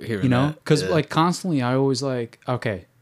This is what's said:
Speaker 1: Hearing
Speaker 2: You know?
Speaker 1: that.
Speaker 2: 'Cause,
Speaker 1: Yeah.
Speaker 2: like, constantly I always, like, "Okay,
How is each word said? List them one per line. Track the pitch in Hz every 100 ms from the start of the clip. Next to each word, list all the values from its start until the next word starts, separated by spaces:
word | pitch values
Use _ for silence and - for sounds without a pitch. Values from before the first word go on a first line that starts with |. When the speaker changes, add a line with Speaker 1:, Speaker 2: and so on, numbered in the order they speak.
Speaker 1:
Hearing | - 107
Speaker 2:
You | 127
know? | 123 143
Speaker 1:
that. | 156 -
Speaker 2:
'Cause, | 151
Speaker 1:
Yeah. | 156
Speaker 2:
like, | 170 147
constantly | 156 170 170 185 147
I | 123 131
always, | 135 127
like, | 139 127 117 - -
"Okay, | 123 120 95 - _